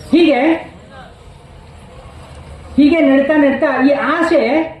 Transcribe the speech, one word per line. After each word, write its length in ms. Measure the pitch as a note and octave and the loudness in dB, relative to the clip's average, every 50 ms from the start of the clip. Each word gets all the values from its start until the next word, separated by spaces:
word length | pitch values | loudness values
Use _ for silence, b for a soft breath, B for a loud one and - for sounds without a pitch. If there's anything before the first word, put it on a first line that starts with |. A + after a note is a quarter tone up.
| - - | -6 -2
ಹೀಗೆ, 420 | - E4 F4 D#4 C#4 B3 C#4 E4 E4 - - - - - - - - - - - - - - - - - - - - - - - - - - - - - - - - - - - - - - - - - - - - | 0 2 2 2 2 2 0 0 -2 -2 -6 -12 -20 -20 -20 -20 -20 -20 -20 -20 -20 -20 -20 -20 -20 -20 -20 -20 -20 -20 -20 -20 -20 -20 -20 -20 -20 -20 -20 -20 -20 -20 -20 -20 -20 -20 -20 -20 -20 -20 -20 -4 0
ಹೀಗೆ 220 | B3+ D4 C#4+ E4+ E4 | 2 2 4 4 2
ನಡೀತಾ 380 | D4 C#4 C4+ C#4 C#4 D4 D#4 | 2 2 2 2 2 2 2
ನಡೀತಾ 460 | D4+ C#4+ C#4 - - D#4+ D4 C4+ B3 B3+ | 2 2 0 0 0 -2 -2 0 0 0
ಈ 60 | C#4+ | 0
ಆಸೆ 720 | C#4+ - - C4+ D#4 F4 E4 - E4+ C#4+ A3 A#3 C#4 D#4+ D#4+ - - - | 0 0 -2 -2 -2 -2 -2 0 0 0 0 0 0 -2 -4 -6 -10 -18